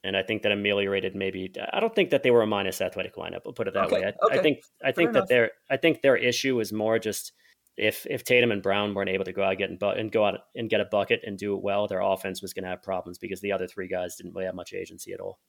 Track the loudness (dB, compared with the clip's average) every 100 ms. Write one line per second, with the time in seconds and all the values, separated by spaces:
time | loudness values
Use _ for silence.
0 | -2 -2 -2 0 0 2 2 2 2 0
1 | -2 -4 -4 -4 -8 -8 -4 0 0 2
2 | 2 2 6 6 6 2 0 -2 -4 -4
3 | -8 -8 -10 -10 -12 -6 -4 0 2 2
4 | 0 2 2 4 2 0 _ _ -4 2
5 | 4 4 4 4 4 -2 _ 2 2 4
6 | 4 4 2 2 0 0 -2 -2 2 2
7 | 0 -6 -8 _ _ _ _ 0 0 0
8 | -6 -6 4 4 6 2 0 0 0 -2
9 | -2 -2 -2 -2 0 0 -4 -2 -2 -2
10 | -2 2 2 0 _ -10 0 0 2 0
11 | 0 -2 -2 -6 -4 -2 -2 -2 -2 0
12 | 0 0 -2 -8 -10 -8 -8 -8 -6 -6
13 | -6 -12 -10 -6 -4 -4 -4 -8 -6 -6
14 | -6 -8 -12 -8 -6 -8 -10 -10 -12 -14
15 | -14 -10 -12 -12